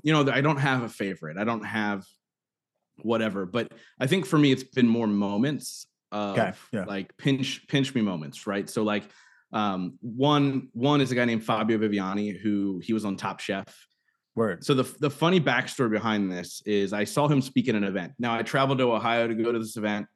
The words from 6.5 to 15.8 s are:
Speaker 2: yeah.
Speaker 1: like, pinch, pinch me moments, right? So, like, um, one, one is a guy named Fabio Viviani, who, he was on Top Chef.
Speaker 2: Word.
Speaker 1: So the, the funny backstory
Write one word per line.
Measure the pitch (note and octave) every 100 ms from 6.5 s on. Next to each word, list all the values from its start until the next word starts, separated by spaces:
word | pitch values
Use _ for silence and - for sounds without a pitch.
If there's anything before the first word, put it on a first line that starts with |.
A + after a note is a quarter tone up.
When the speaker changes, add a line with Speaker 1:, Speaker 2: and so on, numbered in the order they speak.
| G2+ -
Speaker 2:
yeah. | A2+ G2+
Speaker 1:
like, | G2 F#2+ -
pinch, | D3 C3+ C3 - -
pinch | C#3 C3 B2+
me |
moments, | G#2+ E2+ D2 - -
right? | G2+ F2
So, | -
like, | G#2+ G#2 G#2 - - _ _
um, | A2 G#2 F#2 F2+ -
one, | A#2 A2+ C#3+ D3 C#3 C3+ -
one | A#2 C#3 D3
is | B2
a | B2
guy | A#2+
named | A2
Fabio | A2 A2+ A2+ A2+
Viviani, | G#2+ G2+ F#2+ G2+ G#2
who, | G2 A2 G#2 G2 F#2
he | F2
was | A2+ G#2+
on | F#2+
Top | G2 F#2+
Chef. | - G2 G2 - _ _ _ _ _ A2+
Speaker 2:
Word. | A2 E2+
Speaker 1:
So | -
the, | C3+ B2+ -
the | D3
funny | - E3 F#3
backstory | C#3 B2 B2 -